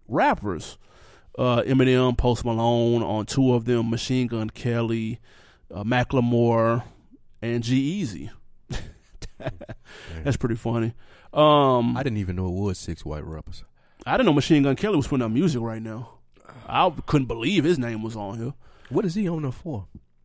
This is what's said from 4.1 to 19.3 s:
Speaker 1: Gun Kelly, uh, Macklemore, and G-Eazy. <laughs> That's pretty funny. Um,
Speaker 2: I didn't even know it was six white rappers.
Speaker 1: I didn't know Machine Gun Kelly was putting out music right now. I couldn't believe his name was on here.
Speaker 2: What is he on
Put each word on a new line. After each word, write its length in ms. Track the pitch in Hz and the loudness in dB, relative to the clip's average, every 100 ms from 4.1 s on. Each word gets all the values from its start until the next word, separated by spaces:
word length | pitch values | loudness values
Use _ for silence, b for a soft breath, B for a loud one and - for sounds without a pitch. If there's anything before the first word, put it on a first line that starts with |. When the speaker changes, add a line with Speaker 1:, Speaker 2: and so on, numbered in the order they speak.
| 127 120 | -2 0
Speaker 1:
Gun 240 | 117 110 | -4 -6
Kelly, 680 | - 120 117 113 117 110 104 b b b b - | -6 -4 -2 -2 -2 -4 -8 b b b b -14
uh, 120 | 101 | -8
Macklemore, 1000 | 104 123 120 131 120 117 117 117 113 117 B B B - - - | 0 0 2 2 4 4 4 4 2 0 B B B -20 -20 -10
and 200 | 117 120 | -6 -4
G-Eazy. 680 | 117 127 139 202 139 80 - - - - - | 0 0 0 -2 -6 -8 -14 -16 -20 -20 -10
<laughs> 680 | - - - _ - - - 127 92 - - B B B 80 | -10 -10 -18 _ -16 -16 -12 -12 -10 -14 -18 B B B -6
That's 120 | 139 127 | -2 -2
pretty 180 | 123 110 | -2 -2
funny. 380 | 117 117 110 - b b b | -2 -2 -2 -6 b b b
Um, 640 | - 151 147 135 123 120 123 | 4 6 6 6 4 2 0
Speaker 2:
I 60 | |
didn't 160 | 135 107 | -2 -2
even 180 | 95 90 | -2 -2
know 100 | 92 | -2
it 60 | |
was 260 | 92 101 90 | -2 -2 -4
six 260 | - 82 | -8 -10
white 200 | 76 76 | -8 -10
rappers. 400 | 73 80 - - - _ _ _ - | -10 -12 -12 -14 -14 _ _ _ -2
Speaker 1:
I 60 | 175 | 2
didn't 100 | 226 | 4
know 60 | |
Machine 300 | 151 - 151 | 4 6 6
Gun 140 | 139 131 | 4 2
Kelly 200 | 214 196 | 0 0
was 100 | - | 0
putting 160 | 135 | 0
out 60 | 117 | 0
music 300 | 120 185 127 | 2 2 0
right 200 | 113 113 | -4 -6
now. 280 | 113 110 113 - _ _ - 117 110 | -10 -12 -14 -20 _ _ -20 -18 -4
I 240 | 120 180 - - | 0 0 -2 0
couldn't 200 | 151 123 | 0 0
believe 360 | 113 180 196 | -2 0 2
his 140 | 147 160 | 2 2
name 240 | 120 110 | -2 -6
was 140 | 110 110 | -8 -8
on 220 | 101 113 | -8 -8
here. 160 | 120 - b b b | -10 -10 b b b
Speaker 2:
What 160 | 139 | -2
is 100 | 196 | -2
he 140 | 190 | -2
on 140 | 185 | -2